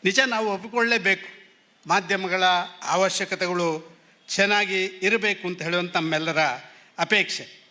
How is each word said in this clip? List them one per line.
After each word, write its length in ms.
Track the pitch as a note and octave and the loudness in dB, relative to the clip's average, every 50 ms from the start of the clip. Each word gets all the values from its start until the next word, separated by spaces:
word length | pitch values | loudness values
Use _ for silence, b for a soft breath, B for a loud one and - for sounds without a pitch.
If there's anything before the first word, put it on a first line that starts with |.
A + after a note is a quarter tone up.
| - | 0
ನಿಜ, 160 | F#3 G3 C4+ C4+ | 2 2 2 2
ನಾವು 220 | B3+ A#3 A3 A3 G#3+ G3 | 2 0 0 0 0 -2
ಒಪ್ಪಿಕೊಳ್ಳಲೇಬೇಕು, 720 | F#3+ F#3 A3+ A3 A#3 A#3 A#3 A#3 A3+ F3+ G3 F#3+ F#3 - - - - - _ _ _ _ _ _ _ _ | -2 -6 -6 0 0 2 2 2 2 2 2 0 0 -2 -18 -20 -20 -20 _ _ _ _ _ _ _ _
ಮಾಧ್ಯಮಗಳ 580 | D#3 E3 G3+ F#3+ E3+ G3+ F#3+ F#3+ F#3 F3+ F#3 F#3 F#3 F3+ F3 F3+ - - - | 2 2 2 2 0 -2 -2 -2 -2 0 2 2 4 4 2 0 -4 -10 -12
ಅವಶ್ಯಕತೆಗಳು 1160 | - - D#3+ F3+ F#3+ F#3+ - - G3+ F3+ F#3+ F#3 F#3 F3 F3+ F3 F3 E3 D#3+ D#3 E3 - - b b b b b b | -4 -2 2 2 2 2 2 -2 -4 -4 -4 -4 -2 -2 0 0 0 0 -2 -4 -8 -14 -20 b b b b b b
ಚೆನ್ನಾಗಿ 580 | - - - G3 G3+ G#3 G#3 G#3 F#3 F#3+ F#3+ F#3 F#3+ F#3+ - | -6 0 2 2 4 4 2 2 2 0 -2 -2 -2 -4 -2
ಇರಬೇಕು 460 | F#3 G3 A3 A3+ G3 G#3 G3 G3 - | 0 0 0 2 0 -2 -2 -2 -4
ಅಂತ 140 | F3+ F3+ F3 | -6 -6 -4
ಹೇಳುವಂಥ 340 | D3+ E3 F3 F3+ F3 F3 F3 | -4 -2 -2 -2 -2 0 -2
ನಮ್ಮೆಲ್ಲರ 440 | F#3 D#3+ D#3+ D#3 D#3 D#3+ E3 D#3 D#3 D#3 C#3+ B2 C3+ - B B B B B B - | -2 -2 0 -2 -2 -2 0 2 2 2 2 0 -4 -10 B B B B B B -4
ಅಪೇಕ್ಷೆ. 460 | E3+ - A3 G3+ F#3 - - - C3+ - - - - _ | 0 2 2 2 2 0 -4 -8 -10 -14 -18 -20 -20 _